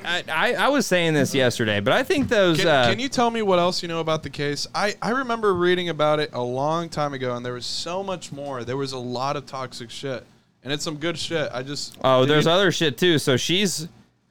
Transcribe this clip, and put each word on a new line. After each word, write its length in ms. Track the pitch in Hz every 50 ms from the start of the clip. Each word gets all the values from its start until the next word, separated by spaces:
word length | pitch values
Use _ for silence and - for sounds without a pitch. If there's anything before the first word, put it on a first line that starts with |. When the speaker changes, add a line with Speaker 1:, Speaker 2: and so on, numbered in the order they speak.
| -
Speaker 1:
I, 200 | 165 175 180 - -
I, 260 | 160 160 185 233 240
I 140 | 160 196 240
was 180 | 285 285 220
saying 280 | - 185 180 170 165 156
this 200 | 147 135 - -
yesterday, 460 | 135 131 123 - - 120 107 104 104
but 120 | 101 123
I 100 | 151 214
think 260 | 269 - 381 294 254 190
those, 300 | 240 208 190 180 165 147
Speaker 2:
Can, 100 | 185 170
Speaker 1:
uh, 220 | 151 135 123 120
Speaker 2:
can 80 | - 226
you 100 | 254 285
tell 220 | - 262 240 233
me 120 | 233 226
what 160 | 214 196 185 175
else 220 | 175 180 180 -
you 80 | - 170
know 120 | 165 165
about 220 | 160 160 156 156 156
the 60 | 143
case? 360 | 135 - 143 147 147 143 - - -
I, 200 | 156 190 208 - -
I 100 | - 196
remember 440 | 240 262 269 240 233 226 220 208 185
reading 340 | 175 175 175 180 180 180 170
about 300 | 160 151 151 151 151 151
it 100 | 151 -
a 100 | - 123
long 460 | 123 123 123 131 139 151 160 170 170 165
time 260 | - 151 147 143 139
ago, 200 | 131 127 127 123
and 100 | 120 120
there 60 | 123 123
was 100 | 123 117
so 380 | - - - - 165 175 190
much 300 | 196 196 190 170 - -
more. 320 | 143 139 143 143 135 123 117
There 120 | 117 127
was 160 | 139 139 135
a 60 | 131 131
lot 380 | 120 123 123 120 131 139 147
of 100 | 147 135
toxic 420 | - - 131 131 123 - - 123 113
shit, 360 | - - - 139 127 - - - _ _ _ _ _ _ -
and 80 | 123
it's 100 | 143 151 -
some 120 | 170 151
good 200 | 147 151 170 165 143
shit. 300 | - - 165 160 143 127
I 100 | - 123
just 340 | 135 139 147 135 - - - -
Speaker 1:
Oh, 180 | - 131 131 127
Speaker 2:
didn't 80 | 131 143
Speaker 1:
there's 160 | 151 151 151
Speaker 2:
even 60 | 160 165
Speaker 1:
other 180 | 185 202 180
shit, 260 | 147 - 165 151 127 -
too. 200 | 180 180 165 143
So 180 | - 147 131
she's, 520 | 120 - - 165 190 214 180 - - 156 170 - - _ _ _ _ _ _